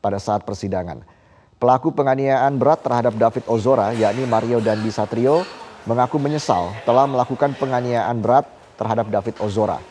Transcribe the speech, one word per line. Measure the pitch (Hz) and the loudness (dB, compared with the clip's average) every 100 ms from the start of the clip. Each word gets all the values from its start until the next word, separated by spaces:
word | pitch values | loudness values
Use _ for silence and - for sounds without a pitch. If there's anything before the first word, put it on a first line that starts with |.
pada | 104 98 | -4 -4
saat | - 104 | -2 -4
persidangan. | - 101 104 95 87 87 - _ _ _ _ _ | -4 -8 -6 -6 -8 -12 -18 _ _ _ _ _
Pelaku | 123 127 165 147 | 2 2 2 -2
penganiayaan | 139 131 135 135 135 139 | 0 0 0 2 2 2
berat | 131 160 | 2 2
terhadap | 131 120 120 110 | 0 0 0 2
David | 117 117 - | 0 0 -2
Ozora, | 113 113 131 101 117 | -2 2 2 2 2
yakni | 107 113 131 | 0 0 0
Mario | 113 117 120 | 0 0 0
Dandi | 110 107 110 | 0 0 -2
Satrio, | 107 107 117 127 156 185 - - - - | -4 -4 0 2 2 0 -12 -18 -16 -2
mengaku | 117 123 156 | 0 2 0
menyesal | 143 151 - 98 87 107 | -2 -2 0 0 0 -4
telah | - 123 139 | 2 4 4
melakukan | 131 120 127 143 135 | 2 -2 0 -2 0
penganiayaan | 135 127 123 120 101 120 | -2 -2 0 -2 -2 -2
berat | 101 131 - - - - | 4 4 4 -12 -20 -8
terhadap | 104 113 110 | -2 -2 0
David | 104 104 107 | -2 -4 -6
Ozora. | 107 101 104 82 - | -4 0 0 -2 -10